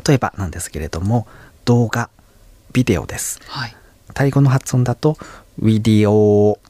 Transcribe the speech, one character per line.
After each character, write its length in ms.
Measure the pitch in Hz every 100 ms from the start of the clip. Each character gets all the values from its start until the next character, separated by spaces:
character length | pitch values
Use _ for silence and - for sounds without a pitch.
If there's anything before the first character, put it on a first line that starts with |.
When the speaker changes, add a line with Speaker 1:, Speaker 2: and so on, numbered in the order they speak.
| -
Speaker 1:
例 100 | 135
え 20 |
ば 160 | - -
な 80 |
ん 60 | 90
で 100 | 85
す 100 | -
け 80 | 76
れ 100 | 76
ど 120 | 80
も、 260 | 95 120 - - - _
動 240 | - 120 113
画、 220 | 117 117 _ _ _ _ _ _
ビ 100 | 127
デ 140 | - 87
オ 80 | -
で 120 | -
す。 220 | - - -
Speaker 2:
は 200 | - 117
い。 80 | - _ _ -
Speaker 1:
タ 140 | - 139
イ 40 |
語 120 | 139
の 80 | 139
発 260 | 131 - 127
音 80 |
だ 100 | 123
と 220 | 120 156 151 - - _ -
ウ 100 | 107
ィ 120 | 110
デ 100 | 107
ィ 180 | 107 104
オ 480 | 107 104 104 104 104